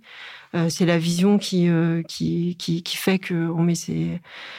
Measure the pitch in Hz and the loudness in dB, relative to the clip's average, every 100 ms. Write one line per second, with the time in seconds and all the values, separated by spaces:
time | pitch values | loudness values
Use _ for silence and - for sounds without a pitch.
0 | - - - - - 175 165 160 170 170 | -14 -20 -18 -20 -6 -2 0 2 2 2
1 | 170 170 190 208 - 185 175 165 165 165 | 2 2 4 4 2 2 4 4 2 0
2 | 160 - 165 170 175 175 - 165 170 - | -4 -4 -2 0 -2 -4 -2 -4 -2 -2
3 | - 190 - 175 165 165 170 170 - 160 | 0 0 0 -2 0 2 2 2 -2 -4
4 | 165 170 - - - | -4 -6 -10 -18 -16